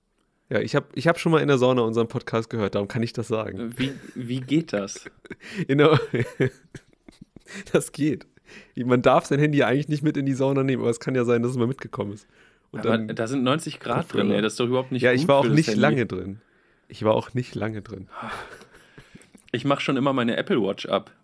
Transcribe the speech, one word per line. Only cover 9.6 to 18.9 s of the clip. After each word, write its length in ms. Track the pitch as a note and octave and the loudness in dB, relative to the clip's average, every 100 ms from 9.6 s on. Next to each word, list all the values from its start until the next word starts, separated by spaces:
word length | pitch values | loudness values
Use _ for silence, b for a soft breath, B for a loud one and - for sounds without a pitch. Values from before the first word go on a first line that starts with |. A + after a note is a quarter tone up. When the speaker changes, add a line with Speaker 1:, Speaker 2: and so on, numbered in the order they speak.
Speaker 1:
eigentlich 240 | A2+ C#3 D3 | 2 0 -2
nicht 160 | D3 | -2
mit 120 | D3+ D3 | -2 -2
in 100 | C3+ | -2
die 60 | |
Sauna 300 | C3 C3+ C#3 | 0 0 2
nehmen, 180 | C3+ B2 | 0 0
aber 80 | A2+ | -2
es 80 | A#2 | -2
kann 160 | - B2+ | -2 0
ja 80 | |
sein, 180 | A#2+ A#2+ | 2 2
dass 100 | A#2+ | 0
es 60 | B2+ | 0
mal 80 | A#2+ | -2
mitgekommen 460 | C3+ A2+ - G2+ | -2 -8 -8 -8
ist. 140 | G#2 _ b b b b | -10 _ b b b b
Und 100 | - | -6
Speaker 2:
Aber 80 | G#2+ A2+ | 0 0
Speaker 1:
dann 100 | G#2+ A2 | -2 -6
Speaker 2:
da 100 | A2+ | -4
sind 160 | C#3 | -2
neunzig 360 | B2 D#3 D#3+ - | 0 0 -2 -10
Grad 220 | A#2+ B2+ | -4 -4
Speaker 1:
Kopfhörer. 220 | E3+ - G2+ | -2 -2 0
Speaker 2:
drin, 80 | |
ey, 80 | G2+ | 0
das 120 | G#2+ | 0
ist 60 | - | -2
doch 80 | A#2+ | 0
überhaupt 240 | B2+ C3 | 0 -2
nicht 100 | B2+ | 0
Speaker 1:
Ja, 100 | B2 | 2
ich 100 | B2+ | 2
Speaker 2:
gut 60 | E3 | 4
Speaker 1:
war 80 | C#3 | 4
auch 60 | |
Speaker 2:
für 60 | C#3+ | 4
das 60 | C#3+ | 4
Speaker 1:
nicht 100 | D#3+ | 4
Speaker 2:
Handy. 120 | G#2+ | 4
Speaker 1:
lange 240 | C#3 C#3+ A2 | 2 2 0
drin. 340 | F#2 F#2 G2+ _ _ _ _ - | -4 -8 -12 _ _ _ _ -20
Ich 160 | - | -2
war 120 | G#2+ A#2 | 2 2
auch 180 | - | 0
nicht 220 | B2 B2 A#2 | -6 -6 -6
lange 260 | G#2+ A2 | -6 -8
drin. 280 | G2+ G2+ F#2 B B B B B B B B | -10 -14 -14 B B B B B B B B